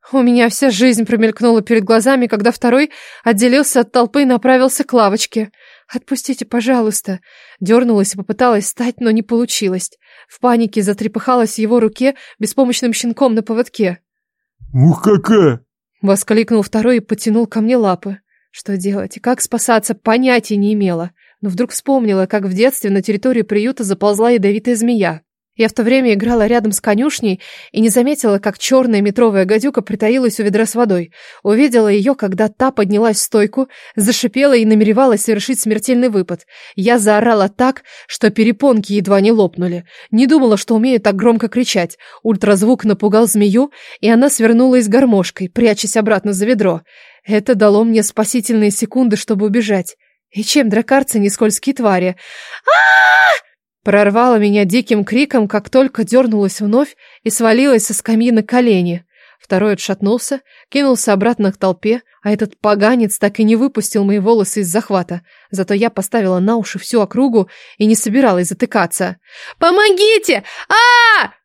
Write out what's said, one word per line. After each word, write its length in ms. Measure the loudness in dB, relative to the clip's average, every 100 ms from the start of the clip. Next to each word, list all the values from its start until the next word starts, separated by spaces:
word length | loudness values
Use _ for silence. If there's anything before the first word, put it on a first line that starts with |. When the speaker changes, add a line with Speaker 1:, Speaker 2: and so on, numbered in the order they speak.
| -4
Speaker 1:
У 100 | 0
меня 260 | 2 2 0
вся 220 | 2 -2
жизнь 340 | 2 2 2
промелькнула 580 | -2 0 0 0 0 0
перед 220 | 0 -2
глазами, 420 | 2 0 2 0 0
когда 240 | 0 -2
второй 400 | 0 0 0 0 -6 -20 -6
отделился 580 | -2 2 2 2 2 0
от 120 | 0
толпы 300 | 0 0 0
и 20 |
направился 580 | 2 2 2 2 2 -2
к 100 | 0
лавочке. 600 | 2 2 0 -4 -6 -8 _ -20 _ _
"Отпустите, 520 | -12 _ -8 -6 -8
пожалуйста!" 760 | -4 -4 0 0 0 -4 -8 -10 _ _ -20 _
Дернулась 540 | 0 2 2 0 0
и 20 | -4
попыталась 480 | -8 -2 0 0
встать, 360 | -4 -6 -6 -2
но 100 | -2
не 120 | -2
получилось. 680 | 0 -2 -2 -4 -4 -4 -8 _ _ -20 _
В 120 | -4
панике 420 | 0 2 0 -2
затрепыхалась 720 | -2 -4 -4 -4 -2 0 0
в 40 | -4
его 200 | -2 0
руке 380 | 0 0 -4 -4 -20 -10
беспомощным 540 | -6 -2 -2 0 -4
щенком 420 | -4 -6 -2 0
на 80 | 0
поводке. 580 | -2 -4 -4 -2 -4 -4 _ _ _ _ _ _ -6
Speaker 2:
"Ух, 300 | 2 2 2
какая!" 600 | 2 0 2 2 2 0 _ _ _ _
Speaker 1:
воскликнул 600 | -2 -2 0 -2 2 -2
второй 340 | 0 -2 0 0
и 40 |
потянул 460 | -2 -6 -2 -2 -2
ко 140 | -2
мне 160 | 0 0
лапы. 420 | 0 -2 -8 -14 _ _ _
Что 260 | -18 -8 -6
делать 400 | -4 -6 -8 -6
и 40 |
как 200 | -4 -4
спасаться, 540 | -4 -4 0 0 0
понятия 640 | -6 -2 0 2 0 -2 -2
не 160 | 0
имела. 400 | 0 -2 -2 -8 _ _ _
Но 100 | -8
вдруг 200 | -4 -6
вспомнила, 560 | -6 -2 -2 0 0 0
как 180 | -2
в 80 | -4
детстве 380 | 0 0 0 -2
на 100 | -2
территории 420 | -2 -2 0 -2
приюта 420 | -2 -2 -2 -4
заползла 460 | -6 -2 0 0 2
ядовитая 440 | 2 0 -2 -2
змея. 480 | -2 0 0 -2 -4 _ _ _ -4
Я 80 | -2
в 60 |
то 80 | 0
время 320 | 0 2 2
играла 320 | 0 0 0 2
рядом 260 | 0 0
с 80 | -4
конюшней 640 | -2 0 -2 -2 -4 -4 -10 -20 -8
и 120 | 0
не 80 | 2
заметила, 480 | 2 0 0 0 0
как 200 | -2 -6
черная 440 | 0 0 2 0
метровая 420 | 0 0 0 2
гадюка 380 | 0 0 0 -4
притаилась 580 | -6 -4 0 0 -2 -2
у 20 |
ведра 220 | -2 0
с 100 | -2
водой. 380 | -2 0 -2 -4 -14 -20 -8
Увидела 460 | -2 2 2 2 2
ее, 260 | 2 0
когда 340 | -2 -4 -2 -4
та 220 | _ -2
поднялась 480 | 0 0 0 0 -2
в 20 |
стойку, 480 | -2 0 0 -2 -6 -10 -12
зашипела 600 | -2 -2 0 -2 0 2 4
и 80 |
намеревалась 560 | 4 4 4 2 2 0
совершить 400 | -2 -4 -4 -4
смертельный 480 | -2 -4 0 0 0
выпад. 380 | -2 -4 -10 _ -20 -14 -4
Я 220 | 0 2
заорала 520 | 2 2 2 2 0
так, 320 | 0 -2 -2 _ -20 -18
что 240 | -2 -2
перепонки 640 | 2 0 2 0 0 0
едва 260 | -4 0 2
не 120 | 4
лопнули. 520 | 2 0 -2 -6 -6 -12 -20 -4
Не 160 | 0 4
думала, 300 | 4 4 0
что 200 | 0 0
умею 220 | 2 0
так 160 | 0
громко 340 | 0 0 0 -2
кричать. 500 | -2 -2 -2 -4 -10 -20 -8
Ультразвук 640 | -2 0 2 2 2 2 0
напугал 400 | 0 2 2 2
змею, 440 | 2 2 2 0 -6 -20 -4
и 80 | 2
она 220 | 4 2
свернулась 580 | 2 2 4 4 4 2
гармошкой, 600 | 2 4 2 -2 -6 -8
прячась 480 | 0 0 0 -2 -2
обратно 340 | 0 -2 -2
за 140 | -2 0
ведро. 340 | 0 0 -2 _ _ -20 _
Это 320 | -2 -2 0
дало 300 | 2 4 4
мне 180 | 2 0
спасительные 680 | 0 -4 -2 -2 -2 0 0
секунды, 460 | -2 -4 0 0 -2
чтобы 280 | -2 -2
убежать. 540 | 0 -2 0 -2 -4 -16 _ _ _
И 120 | -8
чем 280 | -2 0 2
дракарцы 480 | 0 0 0 0 -2
не 100 | -2
скользкие 460 | 0 -2 -2 -6
твари? 420 | -2 0 0 -2 -6 -18 -20 -20 -8 0
А! 340 | 2 4 4 4 2 2 0 _ _ _ _
Прорвало 560 | 0 2 2 2 2 2
меня 280 | 2 2 0
диким 380 | 0 0 -2
криком, 440 | 0 -2 0 0 -2
как 220 | -4 0
только 340 | 0 0 -2
дернулась 560 | 0 0 2 0 -2 -4
вновь 360 | -2 0 -2 _ _ _
и 80 | -8
свалилась 560 | -2 0 2 4 2 0
со 80 |
скамьи 360 | -6 -2 0 2
на 120 | 0
колени. 640 | 0 0 2 2 0 -6 _ _ _ _
Второй 320 | _ -2 0
отшатнулся, 720 | -2 -6 -4 -2 -2 -4 -8 _ _ _
кинулся 460 | -2 0 0 0
обратно 360 | 0 0 0 -2
к 60 | -2
толпе, 460 | -4 -2 -2 -4 _ _
а 80 | -4
этот 300 | -2 -4 _
поганец 580 | -2 2 2 2 0 -2
так 220 | -4 0
и 20 |
не 140 | 0 2
выпустил 480 | 0 -2 -4 -2
мои 140 | 0 0
волосы 420 | 2 0 0 -4
из 80 | -2
захвата. 540 | -4 -2 -4 -4 -12 _ _ _
Зато 220 | -6 -2
я 160 | 0 0
поставила 500 | -2 -4 -2 0 0
на 160 | 0 -2
уши 220 | -4 -10
всю 220 | -4 -2
округу 480 | -2 0 2 2 0 -8 -20 -2
и 80 | 0
не 80 |
собиралась 540 | 2 0 2 2 2 -2
затыкаться. 680 | -4 -4 -2 -2 -4 -6 -8 _ -20 -20 -2
"Помогите! 840 | 0 4 2 2 2 2 0 -4 -4 -20 -2
А!" 640 | 2 4 4 4 2 0 _